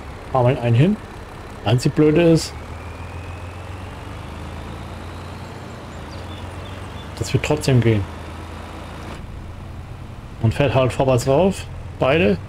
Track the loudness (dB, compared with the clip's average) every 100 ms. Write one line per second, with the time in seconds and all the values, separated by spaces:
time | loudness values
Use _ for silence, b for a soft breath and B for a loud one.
0 | -12 -12 -2 4 4 4 4 6 6 4
1 | -4 -14 -14 -14 -14 -6 2 4 4 6
2 | 6 8 8 8 4 -8 -12 -12 -12 -12
3 | -10 -10 -10 -10 -10 -10 -10 -10 -10 -10
4 | -10 -10 -10 -10 -10 -10 -8 -10 -10 -10
5 | -10 -10 -10 -10 -12 -12 -12 -12 -12 -12
6 | -12 -10 -10 -10 -10 -10 -10 -10 -10 -10
7 | -8 -6 0 0 2 0 4 6 6 4
8 | 0 -6 -12 -12 -12 -12 -12 -12 -12 -12
9 | -12 -10 -12 -12 -12 -12 -12 -12 -12 -12
10 | -12 -12 -12 -2 0 2 4 4 4 4
11 | 4 4 6 6 4 2 -6 -10 -10 0
12 | 4 6 4 2